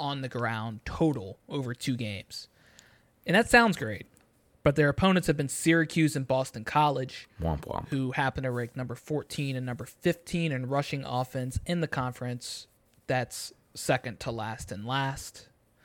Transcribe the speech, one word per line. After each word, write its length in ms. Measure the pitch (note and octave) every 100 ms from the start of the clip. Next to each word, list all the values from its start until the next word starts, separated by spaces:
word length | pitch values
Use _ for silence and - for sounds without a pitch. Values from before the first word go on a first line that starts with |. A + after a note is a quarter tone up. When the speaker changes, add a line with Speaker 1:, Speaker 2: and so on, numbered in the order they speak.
Speaker 1:
on 220 | C#3+ C#3+
the 60 | C3
ground 520 | B2 A#2 A2+ A2+ A2
total 540 | - - D#3+ C3 F#2+ - -
over 240 | D3 B2+
two 240 | A#2+ - A#2+
games. 520 | A2 G2 - - - _ _ - - _ _ _
And 120 | - F#3
that 120 | A#3
sounds 280 | A#3+ A#3 F3+
great, 300 | A2+ G2 - _ _ _ _ _
but 100 | D3
their 140 | C#3+ D3
opponents 400 | - F#3+ F#3 E3+
have 80 | D3+
been 120 | C#3
Syracuse 680 | - D#3+ E3 D#3+ - D#3 D3
and 100 | C3
Boston 380 | C3 C3 A#2
College, 640 | A2 D3+ D3+ C3+ B2+ - - -
Speaker 2:
Womp 200 | E2 D#2
womp. 280 | - - -
Speaker 1:
who 240 | C#3 C3
happen 300 | B2 C3+ C3+
to 60 | C3
rank 260 | A#2+ A#2+ -
number 180 | B2
fourteen 600 | A#2 - D3 - - C#3
and 100 | C3
number 200 | B2+ A#2+
fifteen 640 | A#2+ - F3+ - - F3 E3
in 180 | C3 B2+
rushing 360 | C#3 C#3 C#3+
offense 560 | C3+ B2+ B2+ C3 B2+ - -
in 140 | F3
the 80 | D#3
conference. 800 | - B2+ A#2+ B2 B2 - - - _ _ _ -
That's 460 | B2+ A#2+ - - - _
second 440 | - - C3 B2+ G#2
to 100 | -
last 420 | A#2 G#2+ A2 -
and 140 | G2+ A2
last. 640 | C3+ C3+ C#3 - - - _ _ _